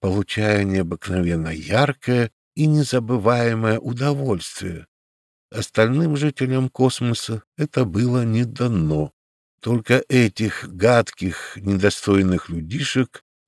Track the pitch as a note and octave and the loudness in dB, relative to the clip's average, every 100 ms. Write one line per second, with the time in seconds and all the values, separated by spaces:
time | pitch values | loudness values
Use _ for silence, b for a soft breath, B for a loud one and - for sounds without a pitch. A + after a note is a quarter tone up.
0 | F#2+ G2 G2 - G#2+ G#2 G2 F#2+ E2+ F2 | -2 -2 -2 -2 0 2 2 0 -2 -6
1 | - F2+ F2 E2 D#2+ D#2 D2+ A2 D3 - | -4 0 0 0 -4 -8 -2 0 0 -2
2 | - B2 A#2 - _ - D#3 D3+ C#3 B2+ | -2 0 0 -6 _ 0 2 2 2 0
3 | A2+ B2 G#2 A#2+ A#2 A2+ A2 A2+ - B2 | 0 0 2 2 2 2 0 0 -2 -2
4 | C#3 C#3 C3 F2+ - - F#2+ D#2+ - _ | -2 0 -2 -4 -6 -10 -10 -10 -16 _
5 | _ _ _ _ _ A2 - - A2+ C#3 | _ _ _ _ _ -8 -4 0 2 2
6 | E3 C#3+ D3+ - C3 C3 C3 - C3 - | 0 0 -2 -2 -2 0 -2 0 0 2
7 | A#2+ A2+ - A2+ - - D3+ C3+ A2 G2+ | -2 -2 -4 -8 -10 -6 -4 -2 0 0
8 | B2 B2 A#2 A2 A#2+ - B2 G2+ D#2 D2+ | 0 2 2 0 -2 -2 0 0 0 0
9 | D2 - _ _ _ _ A2 A#2+ A2 B2 | -4 -10 _ _ _ _ -2 -2 2 0
10 | - B2+ A2 - G#2+ - - F2+ A2 A#2+ | 4 4 4 2 -4 -4 -12 0 4 4
11 | A2 - F2+ - - G2 G2+ G2 G2+ - | 2 -4 -6 -6 -12 -6 -2 2 2 0
12 | - G2 F#2+ F2+ - E2 D#2+ C3 C#3 C3 | 2 4 4 2 -2 -8 -6 -4 -2 -2
13 | B2 - _ _ | -2 -6 _ _